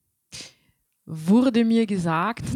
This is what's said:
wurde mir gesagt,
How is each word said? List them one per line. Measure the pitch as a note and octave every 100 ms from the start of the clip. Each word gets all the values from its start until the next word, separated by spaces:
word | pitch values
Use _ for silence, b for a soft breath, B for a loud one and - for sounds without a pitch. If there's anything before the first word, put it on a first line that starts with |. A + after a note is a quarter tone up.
| _ _ _ B B B B B _ _ -
wurde | D#3+ D#3+ A3 C4+ A#3
mir | A3+ A3+ G#3+
gesagt, | G3 E3+ D#3+ G3 A#3 -